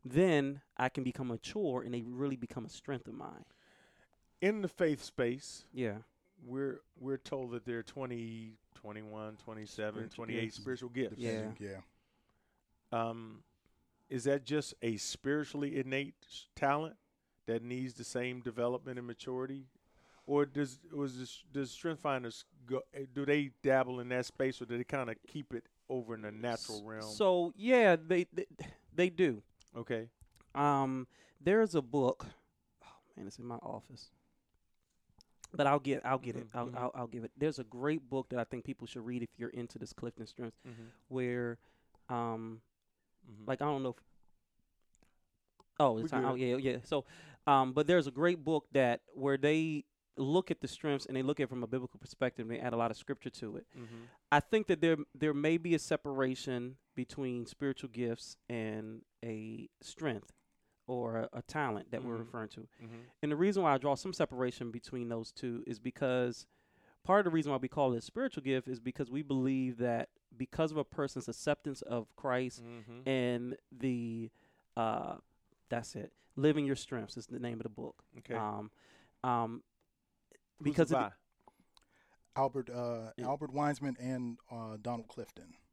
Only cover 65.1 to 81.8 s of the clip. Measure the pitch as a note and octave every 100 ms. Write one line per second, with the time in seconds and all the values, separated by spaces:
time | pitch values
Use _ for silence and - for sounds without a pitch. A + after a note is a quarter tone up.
65.1 | A2+ A2 - B2+ A#2 - A2+ B2 - C3+
66.1 | B2+ B2 A#2 - _ _ _ _ _ -
67.1 | G3 F#3 D#3+ D3 C3+ C3 - C3+ A#2+ -
68.1 | - C4 - C3 C3 B2+ B2 A#2+ - B2
69.1 | C#3 C#3+ C3+ C3 C3 C3 A#2 B2 A#2 -
70.1 | _ _ A#2 B2+ - D#3+ D#3 C#3+ - C#3
71.1 | C3+ A#2+ A#2 - D3 D3 C3+ - A#2+ A2
72.1 | - C#3 B2 B2+ B2 A#2 A#2+ A2 A#2+ C3
73.1 | C3 B2 A#2+ B2 - _ C3 C3 B2 A#2
74.1 | A2+ A2+ _ _ _ _ A#2 A2+ G#2+ -
75.1 | - _ _ _ _ _ A#2 A2+ A2 G#2
76.1 | _ _ - D3 D3+ C#3+ C3+ - B2 G2
77.1 | - - B2 A#2+ A2+ A2+ G#2 A2 - _
78.1 | - - A2+ G#2+ G#2 G#2+ _ - - _
79.1 | _ B2+ A#2+ A2+ A#2+ _ _ _ _ _
80.1 | _ _ - _ _ D3+ D3+ D3+ C3+ G#2+
81.1 | - _ _ - _ _ _